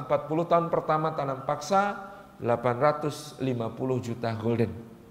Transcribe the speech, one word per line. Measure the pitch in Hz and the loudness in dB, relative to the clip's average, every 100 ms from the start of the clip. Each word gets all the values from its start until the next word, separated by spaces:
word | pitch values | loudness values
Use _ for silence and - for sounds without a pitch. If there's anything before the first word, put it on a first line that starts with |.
empat | 139 147 143 | 0 0 0
puluh | 156 | 0
tahun | 170 170 165 | 4 2 4
pertama | 160 156 156 160 156 | 0 2 0 0 -2
tanam | 139 131 147 | -4 -4 -4
paksa, | 143 - 196 202 196 - - - - | -4 2 2 2 -2 -10 -16 -18 -4
delapan | 113 117 123 120 | 0 2 2 4
ratus | 147 147 147 127 - - | 4 4 -2 -6 -10 -4
lima | 135 120 113 | -2 0 -2
puluh | 113 131 127 | -4 -2 0
juta | 117 113 117 110 | -2 -4 -4 -2
gulden. | 110 113 107 92 - - - | 2 2 2 -2 -12 -18 -20